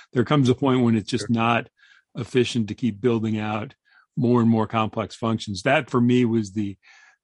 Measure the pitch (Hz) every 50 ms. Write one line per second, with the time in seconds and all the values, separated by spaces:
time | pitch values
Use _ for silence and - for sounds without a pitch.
0 | - _ - 127 117 - 151 151 135 120 127 - 139 135 127 131 123 117 113 110
1 | 98 - - 117 - - 117 113 113 117 120 113 113 - _ _ _ _ _ _
2 | _ _ _ - 117 - - 127 120 - - 123 110 101 107 - - 117 104 101
3 | 104 123 117 113 107 113 110 107 107 107 107 110 110 123 - _ _ _ _ _
4 | _ _ _ - 131 117 123 123 117 117 113 110 110 101 - 113 110 107 - 113
5 | 107 95 - - - 113 113 107 - - 101 92 - 135 135 156 139 - - 127
6 | 120 120 123 123 123 113 113 113 107 98 95 107 104 98 95 - _ _ - -
7 | - _ _ _